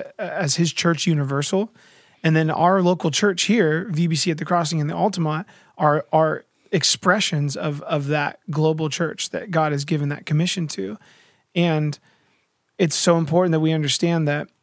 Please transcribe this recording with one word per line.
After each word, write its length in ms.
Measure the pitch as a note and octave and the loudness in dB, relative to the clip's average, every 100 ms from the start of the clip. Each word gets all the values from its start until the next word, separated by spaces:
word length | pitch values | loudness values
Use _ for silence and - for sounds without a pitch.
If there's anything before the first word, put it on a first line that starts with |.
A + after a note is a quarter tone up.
| - - | -8 -8
as 380 | F3 - D#3 - | -8 -4 -2 0
his 160 | E3+ | 0
church 340 | - F3 D#3+ F3 | 0 0 0 0
universal. 640 | D3+ C3+ C#3 C#3+ G3 A3 _ - - _ _ | 0 0 -2 0 -2 -2 _ -20 -20 _ _
And 120 | D#3+ | 0
then 160 | D#3 D#3+ | 2 2
our 300 | - F3 G3 | 2 2 4
local 280 | F3 F3+ E3 | 2 2 0
church 320 | C3+ G3+ F3+ | 0 0 0
here, 420 | - A3+ D#3+ D#3 G#3+ | 2 2 4 0 -2
V 160 | D#3 E3+ | -2 0
B 100 | D#3+ | 0
C 140 | F3 | -2
at 80 | D#3 | -4
the 60 | |
Crossing 360 | D3+ F3 D#3+ D#3+ | -2 0 0 -2
and 80 | D3 | -2
the 60 | |
Altamont, 520 | E3+ G3 F#3+ D#3 D#3 G3+ - _ - | -2 -2 0 -2 -4 -8 -18 _ 0
are, 260 | D3+ D3+ - | 2 2 2
are 320 | D#3+ D#3 - - _ - | 2 2 0 -10 _ -4
expressions 840 | F3+ - - - G#3 - D3+ C#3+ C3 | -2 0 0 2 2 2 -2 -2 -4
of, 260 | D#3 C#3+ | -6 -6
of 240 | - D#3 C#3 | -4 -4 0
that 320 | D3 C#3+ - - | -2 -2 -6 -6
global 380 | D3+ D#3 D#3 D#3 | 0 2 2 -2
church 420 | - E3 - - | -2 -4 -4 -6
that 200 | E2+ A3 | -6 -4
God 220 | E3 D#3 | 0 0
has 120 | C#3+ | 0
given 240 | C#3+ D#3 C#3+ | -2 -2 -2
that 180 | D3 - | -4 -2
commission 400 | D3+ F3+ F#3+ D#3 | 0 0 -2 -6
to. 300 | - F#3+ G#3+ _ _ _ _ _ | -6 -8 -10 _ _ _ _ _
And 440 | F3 E3+ D#3 D3+ C#3+ _ _ _ _ _ _ _ - | 0 2 2 0 -4 _ _ _ _ _ _ _ -2
it's 180 | F3 - | 0 2
so 200 | - E3+ | 2 2
important 340 | D3+ E3+ F3+ | 2 2 2
that 80 | D#3+ | 2
we 120 | D#3 | 0
understand 540 | D#3+ D3 - E3+ E3+ D3 | 0 -2 0 0 0 0
that 220 | D3 - _ | -2 -6 _